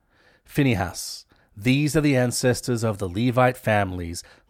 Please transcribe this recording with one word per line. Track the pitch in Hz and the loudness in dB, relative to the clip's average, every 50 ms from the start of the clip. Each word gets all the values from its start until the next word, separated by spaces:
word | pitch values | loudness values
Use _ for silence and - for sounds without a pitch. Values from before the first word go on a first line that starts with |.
| _ _ _ _ _ _ _ _ | _ _ _ _ _ _ _ _
Phinehas. | _ - - 151 143 127 104 90 92 85 - - - - - - - _ _ _ _ _ _ | _ -6 -2 2 2 2 2 0 -2 -4 -6 -10 -12 -12 -14 -16 -18 _ _ _ _ _ _
These | 104 101 123 131 143 151 143 139 | -2 0 2 2 2 2 2 2
are | 156 | 2
the | 143 147 135 | 2 4 2
ancestors | 123 123 120 113 - 135 123 123 - - 131 120 110 | 2 2 0 0 0 2 2 0 0 -2 -4 -2 0
of | 117 113 101 | -2 -2 -2
the | 92 101 | -4 -6
Levite | 87 90 107 123 127 113 127 127 127 123 - | -6 -2 -2 0 2 2 4 2 2 2 0
families | - 113 107 104 98 92 90 90 85 85 87 - - - - _ _ | 0 0 2 2 2 0 -4 -6 -8 -8 -8 -10 -14 -16 -20 _ _